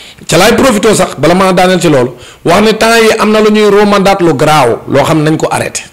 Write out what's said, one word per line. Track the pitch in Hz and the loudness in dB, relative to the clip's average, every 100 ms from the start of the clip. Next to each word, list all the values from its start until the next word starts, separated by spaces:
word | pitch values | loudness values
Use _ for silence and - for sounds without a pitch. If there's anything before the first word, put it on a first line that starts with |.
| - - - | -20 -18 -4
ca | 160 | 0
laay | 202 214 | 0 2
profité | 269 208 226 196 | 0 0 0 0
sax, | 180 - | -2 -2
bala | 147 180 | 0 0
maa | 190 | 0
daaneel | 185 185 185 | 2 0 0
ci | 165 | 0
loolu, | 143 123 - - - 151 | 0 -2 -6 -20 -8 -2
wax | 175 | 0
ne | 214 | 0
temps | 214 226 233 | 0 0 2
yi | 220 - | 2 0
am | 202 | 0
na | 214 | 0
lu | 214 | 2
ñuy | 214 214 | 2 2
romandaat | 196 208 202 196 190 | 2 2 2 0 0
lu | 170 | 0
garaaw, | 143 147 151 123 104 - | 0 0 2 0 -2 -2
loo | - | -2
xam | 131 160 | 0 0
nañ | 151 156 | -2 -2
ko | 156 | -2
arrêté. | 113 113 - - | -4 -6 -10 -14